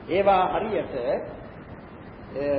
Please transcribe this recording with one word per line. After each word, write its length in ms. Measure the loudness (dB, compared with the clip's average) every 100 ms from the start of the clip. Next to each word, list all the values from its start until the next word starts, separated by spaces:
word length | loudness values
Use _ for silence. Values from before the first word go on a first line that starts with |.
| 0
ඒවා 380 | 4 6 6 6
හරියට, 460 | 2 0 0 -2 -2 0 0 -2 -10 -14 -14 -14 -16 -16 -16 -16 -16 -10 -2 0